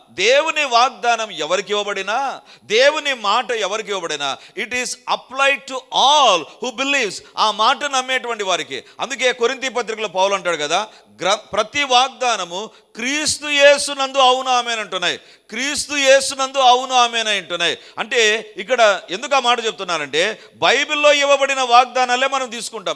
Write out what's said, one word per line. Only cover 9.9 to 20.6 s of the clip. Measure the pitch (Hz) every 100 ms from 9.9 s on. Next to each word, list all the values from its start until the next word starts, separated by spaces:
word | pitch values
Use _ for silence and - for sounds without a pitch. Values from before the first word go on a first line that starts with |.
| 220 214
పౌలు | 180 196
అంటాడు | 196 175 160
కదా, | 147 175 214 - _ 104
గ్ర-, | 170
ప్రతి | 214 - 196 214 294
వాగ్దానము | 277 247 254 226 254 214 175 180 214 _ _ -
క్రీస్తు | 247 294 302 - 294
యేసునందు | 285 285 285 285 277 269 269
అవును | 254 254 262
ఆమేన్ | 247 233 226
అంటున్నాయి, | 202 185 175 127 - - -
క్రీస్తు | 220 277 277 - 285
యేసునందు | 269 269 269 269 269 269
అవును | 254 247 262
ఆమేన్ | 254 240 233 220
అంటున్నాయి. | 202 165 170 170 - - -
అంటే | 214 247 214 220 214 170
ఇక్కడ | 202 247 220 185 -
ఎందుకు | 185 277 269
ఆ |
మాట | 240 240 220
చెప్తున్నానంటే, | 208 185 160 143 147 202 202 -
బైబిల్లో | -